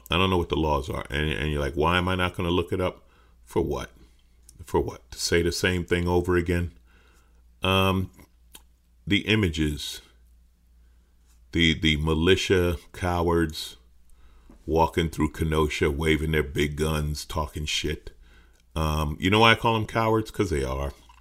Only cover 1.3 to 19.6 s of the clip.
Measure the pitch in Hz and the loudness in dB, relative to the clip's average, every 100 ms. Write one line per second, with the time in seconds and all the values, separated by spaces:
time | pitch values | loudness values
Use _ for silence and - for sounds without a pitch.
1.3 | 55 76 71 69 71 80 90 90 92 90 | -2 -2 -2 -2 0 2 2 2 0 -2
2.3 | - 87 90 85 92 90 - - _ _ | -2 0 0 0 -2 -4 -4 -20 _ _
3.3 | _ - - 73 64 - - - _ _ | _ -6 -2 -2 -4 -8 -16 -20 _ _
4.3 | _ - - - 87 62 - - - - | _ -20 -20 -4 -2 -2 -8 -16 -8 0
5.3 | 85 85 - 92 90 85 87 87 90 87 | 0 0 0 0 0 0 0 2 2 2
6.3 | 90 85 87 85 - _ - _ _ _ | 0 2 -2 -2 -8 _ -20 _ _ _
7.3 | _ _ - 92 95 95 95 95 - - | _ _ -6 0 2 2 0 -2 -10 -20
8.3 | _ _ - _ _ _ _ - 101 - | _ _ -20 _ _ _ _ 0 0 2
9.3 | 110 92 78 76 73 - - - _ _ | 2 2 0 -2 -2 -10 -12 -18 _ _
10.3 | _ _ _ _ _ _ _ _ _ _ | _ _ _ _ _ _ _ _ _ _
11.3 | _ - 82 82 76 80 73 78 80 87 | _ -6 2 2 4 2 0 0 2 4
12.3 | 95 - 95 87 85 - - 90 87 85 | 2 2 2 2 -2 -10 -8 -4 0 0
13.3 | 85 80 - - - - - - - - | 2 0 -4 -14 -16 -20 -20 -20 -20 -20
14.3 | - - - - 80 82 - 82 - 76 | -20 -20 -16 -2 2 2 2 -2 -2 -4
15.3 | - 82 78 76 - 82 71 78 76 78 | -2 0 2 0 0 -2 0 0 0 2
16.3 | 78 71 71 76 73 78 78 76 76 - | 0 -2 -2 -2 0 -2 -2 -2 -6 -6
17.3 | 80 73 76 76 - 76 78 - - - | -6 -6 -6 -6 -4 -4 -6 -10 -20 -20
18.3 | - _ _ _ 80 78 78 76 73 90 | -20 _ _ _ -4 -2 0 -2 0 2
19.3 | 107 113 110 | 6 6 6